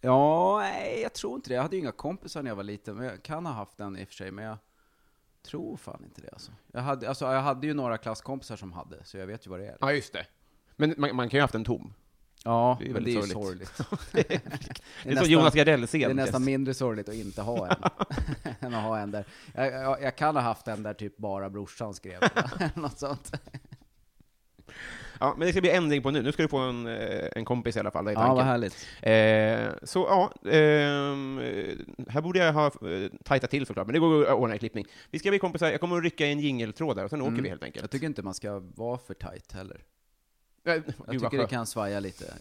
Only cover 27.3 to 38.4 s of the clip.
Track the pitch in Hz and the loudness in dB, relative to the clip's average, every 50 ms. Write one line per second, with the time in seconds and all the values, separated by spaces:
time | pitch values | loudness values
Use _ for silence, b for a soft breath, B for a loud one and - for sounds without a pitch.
27.3 | - - 113 - 123 123 113 120 110 113 101 101 - - 95 101 104 95 113 123 | -4 -6 -2 -2 -2 0 0 -2 -2 0 -2 -2 -2 -2 -2 0 2 4 4 6
28.3 | 131 127 127 131 120 120 117 92 - - - - - - - 110 110 110 107 110 | 6 6 4 4 2 2 0 -2 -6 -8 -16 -16 -16 -4 2 6 6 8 8 8
29.3 | 110 110 107 110 113 113 113 107 - - - - - 185 185 - 196 190 180 214 | 8 6 6 4 2 2 0 -2 -4 -6 -10 -4 0 0 4 6 6 6 6 4
30.3 | - - - 98 131 156 156 151 151 151 147 143 143 143 139 143 139 139 139 135 | 0 -6 -2 4 6 8 8 8 8 6 6 4 2 0 0 -2 -2 -4 -4 -6
31.3 | 135 131 123 120 - 98 - - - - - - - - - - 113 143 156 170 | -6 -4 -4 -4 -4 -4 -4 -4 -6 -8 -10 -14 -12 -12 -12 -4 -2 -2 -2 -2
32.3 | 180 185 180 160 151 151 151 143 - - - 98 85 95 98 95 - - - - | 0 2 2 4 4 4 4 2 2 -2 -6 -4 -4 -2 -4 -6 -8 -10 0 2
33.3 | 143 135 - 123 - 143 135 - 104 98 95 104 127 165 160 165 160 151 147 - | 2 2 2 2 -2 -2 -2 -2 -4 -4 -2 0 2 4 6 6 8 6 6 6
34.3 | 135 113 127 113 110 104 117 113 - 117 98 B B B B B B 160 - 196 | 6 4 4 2 0 -2 -4 -6 -6 -6 -8 B B B B B B -4 0 2
35.3 | 196 196 196 180 165 165 175 160 - 147 - 175 175 175 165 170 - - 156 143 | 2 2 2 0 -2 2 2 2 2 2 0 0 0 0 0 -2 0 0 0 2
36.3 | 143 147 147 147 135 123 117 107 107 - 160 156 120 101 95 101 - 151 131 131 | 2 2 0 0 0 0 -2 -4 -4 -4 -2 -2 -2 -2 -4 -4 -4 -2 -2 -2
37.3 | 117 120 135 - 92 - 71 65 - - - 104 - 139 143 160 143 - 92 95 | -2 -2 -2 -4 -6 -8 -10 -12 -10 -10 -10 -6 -6 -4 -4 -4 -6 -6 -8 -8
38.3 | 95 - | -8 -8